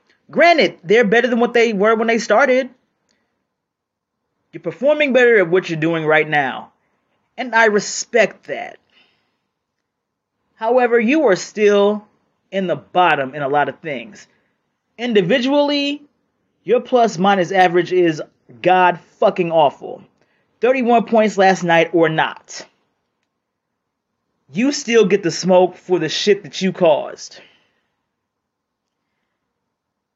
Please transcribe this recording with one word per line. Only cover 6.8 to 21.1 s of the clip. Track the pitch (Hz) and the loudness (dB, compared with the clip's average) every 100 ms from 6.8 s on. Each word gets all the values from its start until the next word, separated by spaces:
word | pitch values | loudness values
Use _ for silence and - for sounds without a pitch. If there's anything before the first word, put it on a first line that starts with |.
| _ _ _ _ _ - | _ _ _ _ _ -14
And | 254 | -2
I | 226 226 | 0 2
respect | 208 202 - - 240 196 - - | 0 -4 -10 -4 0 0 -4 -14
that. | 120 90 - _ _ _ _ _ _ _ _ _ _ _ _ _ _ _ _ _ | -12 -12 -18 _ _ _ _ _ _ _ _ _ _ _ _ _ _ _ _ _
However, | - 226 247 240 240 | -8 -2 0 2 2
you | 220 311 269 | 2 2 2
are | 180 | 0
still | - - 208 202 202 208 - _ _ _ _ | -4 0 2 4 2 -2 -8 _ _ _ _
in | 190 180 | -6 -4
the | 147 | -6
bottom | - 180 175 147 131 147 | -4 0 2 0 -4 -8
in | |
a | 139 | -2
lot | 147 135 | -2 -2
of | 127 | -6
things. | 165 131 110 101 - _ _ _ _ _ _ - | -10 -12 -12 -20 -20 _ _ _ _ _ _ -10
Individually, | 240 208 170 262 254 294 285 285 285 294 - _ _ _ _ _ | -2 0 2 0 0 0 0 -2 -4 -8 -14 _ _ _ _ _
your | - 240 | -4 -4
plus | - 247 226 170 | 0 0 0 0
minus | 196 196 165 | 0 0 0
average | 190 180 175 165 | 2 2 2 0
is | 180 170 151 - _ _ 120 | 0 0 -2 -10 _ _ -4
god | 170 185 180 170 _ _ | 0 2 2 0 _ _
fucking | 202 190 170 | -2 -2 -2
awful. | 165 165 - - 262 - _ _ _ _ _ | 0 0 -2 -12 -16 -20 _ _ _ _ _
Thirty-one | 233 269 233 233 | -2 0 2 0
points | 233 | 2